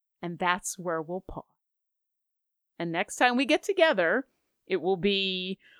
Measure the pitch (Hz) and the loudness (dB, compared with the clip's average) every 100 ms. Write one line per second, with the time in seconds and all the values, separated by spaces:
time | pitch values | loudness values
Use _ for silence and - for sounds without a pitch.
0 | _ _ 175 165 180 180 - - 175 160 | _ _ -10 -2 0 0 -4 -8 -4 -4
1 | 156 185 - - - _ _ _ _ _ | -4 -8 -10 -14 -16 _ _ _ _ _
2 | _ _ _ _ _ _ _ - 170 165 | _ _ _ _ _ _ _ -8 -4 -2
3 | 202 - 247 247 277 302 - 381 320 208 | -4 2 2 4 2 2 2 2 4 4
4 | 165 220 - _ _ _ - 180 170 190 | 2 0 -4 _ _ _ -4 -2 0 0
5 | 202 196 190 185 185 185 - | 2 2 0 -2 -6 -10 -14